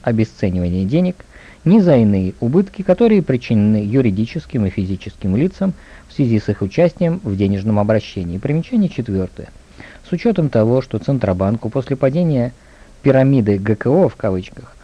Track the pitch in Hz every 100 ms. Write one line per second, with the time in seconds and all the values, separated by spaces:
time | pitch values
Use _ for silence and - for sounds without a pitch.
0 | - 110 110 - 101 90 87 90 95 156
1 | 180 180 - - - - 160 220 175 135
2 | 110 98 92 - 117 160 196 - 185 185
3 | 233 208 160 127 - 113 104 107 104 127
4 | 123 95 113 165 - 127 98 95 95 95
5 | - - 98 98 180 - 190 - - -
6 | - - 131 110 - 104 98 - 170 -
7 | 170 175 185 98 101 98 107 104 104 110
8 | - - 87 90 135 156 160 240 185 -
9 | 113 95 92 - - - - - - -
10 | - 175 233 185 151 117 110 127 - 110
11 | - 139 101 92 95 113 110 139 120 135
12 | 135 151 170 139 120 - - - - -
13 | 143 131 135 139 104 101 107 107 120 156
14 | 160 - 107 92 92 - - -